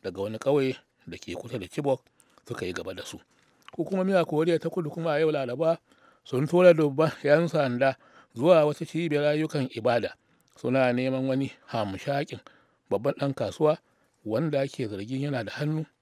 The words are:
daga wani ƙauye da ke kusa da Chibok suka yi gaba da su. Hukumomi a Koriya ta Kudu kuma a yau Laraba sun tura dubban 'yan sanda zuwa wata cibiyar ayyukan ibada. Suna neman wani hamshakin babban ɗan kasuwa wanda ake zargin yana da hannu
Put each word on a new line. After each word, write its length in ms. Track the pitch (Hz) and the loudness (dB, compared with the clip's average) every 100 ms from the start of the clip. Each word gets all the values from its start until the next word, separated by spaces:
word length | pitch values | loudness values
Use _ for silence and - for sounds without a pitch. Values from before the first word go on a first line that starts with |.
daga 180 | 95 87 | -10 -6
wani 160 | 101 110 | -8 -4
ƙauye 380 | 135 147 135 123 _ _ - | 0 0 0 -4 _ _ -18
da 100 | 120 | -16
ke 180 | - 175 | -12 -14
kusa 240 | 113 120 | -10 -10
da 80 | 90 | -8
Chibok 340 | - 143 127 _ _ _ _ - | -6 -2 -2 _ _ _ _ -14
suka 180 | 120 90 | -10 -8
yi 80 | |
gaba 200 | 87 90 | -8 -10
da 100 | 90 - | -12 -14
su. 140 | - _ _ _ _ - - | -16 _ _ _ _ -20 -8
Hukumomi 360 | 156 190 185 | -4 -2 2
a 120 | 190 160 | 2 2
Koriya 340 | 151 165 165 | 0 2 0
ta 100 | 165 | -2
Kudu 200 | 185 156 | -6 -6
kuma 220 | 170 165 | -6 -2
a 80 | 147 | 0
yau 120 | 160 | 0
Laraba 460 | 151 127 127 160 165 _ _ _ _ | 0 -4 -2 0 -2 _ _ _ _
sun 220 | - 127 147 | -4 -2 2
tura 260 | 175 180 | 8 8
dubban 380 | 165 151 139 156 - | 8 4 2 0 0
'yan 240 | 143 147 170 | 4 4 4
sanda 480 | 156 135 123 135 131 _ - _ 117 | 0 0 2 0 0 _ -20 _ -2
zuwa 300 | 156 170 151 | 6 6 6
wata 200 | 147 165 | 0 -6
cibiyar 380 | 165 170 147 147 | -4 -2 0 0
ayyukan 380 | 151 156 151 127 | 0 -2 -2 -4
ibada. 440 | - 113 120 107 - _ _ _ _ | -2 0 0 -2 -10 _ _ _ _
Suna 320 | 123 131 127 | 0 2 2
neman 320 | 123 131 131 131 | 2 0 -2 -2
wani 240 | 131 135 - - | -2 -4 -8 -8
hamshakin 680 | 117 104 95 - 139 156 110 - _ _ _ _ | -4 -4 -6 -6 -4 -6 -10 -16 _ _ _ _
babban 240 | 101 123 - | -2 -2 -4
ɗan 180 | 139 | -4
kasuwa 440 | 135 107 - 151 151 _ _ _ _ 110 | -4 -6 0 0 0 _ _ _ _ -4
wanda 340 | 110 160 143 | -2 -2 -2
ake 260 | 139 - 117 | -4 -6 -8
zargin 340 | 101 107 131 | -6 -8 -6
yana 220 | 143 135 107 | -4 -4 -6
da 60 | |
hannu 340 | 127 151 156 156 _ | -6 -4 -4 -6 _